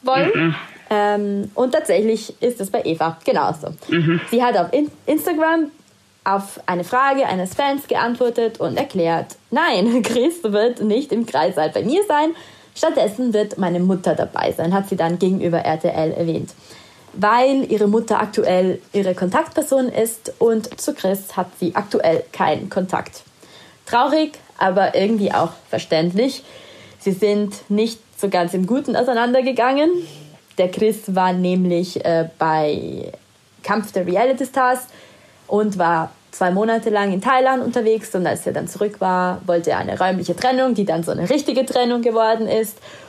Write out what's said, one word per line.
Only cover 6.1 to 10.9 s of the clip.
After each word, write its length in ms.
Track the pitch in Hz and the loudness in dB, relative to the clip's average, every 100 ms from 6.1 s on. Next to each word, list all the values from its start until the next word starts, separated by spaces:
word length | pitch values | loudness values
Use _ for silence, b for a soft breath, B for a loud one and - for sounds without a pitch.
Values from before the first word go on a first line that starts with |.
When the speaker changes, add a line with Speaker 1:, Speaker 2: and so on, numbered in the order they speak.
| _ 196 | _ -2
Speaker 1:
auf 340 | 196 196 - - | -2 -4 -10 -6
eine 180 | 175 | -4
Frage 420 | 175 247 277 269 269 | -2 0 2 2 0
eines 280 | 185 190 - | -2 -4 -2
Fans 320 | 277 277 - | -2 -2 -2
geantwortet 720 | - 233 240 240 240 226 220 | -2 -2 0 0 0 -2 -2
und 180 | 165 175 | -4 -2
erklärt, 580 | 277 190 165 165 - - _ | -4 0 0 0 -4 -12 _
"Nein, 520 | 247 330 208 226 247 | 0 2 2 2 2
<laughs> 20 | |
Chris 400 | 202 233 285 339 | 2 2 0 0
wird 380 | 220 208 233 240 | 0 2 2 0
nicht 300 | 214 | 0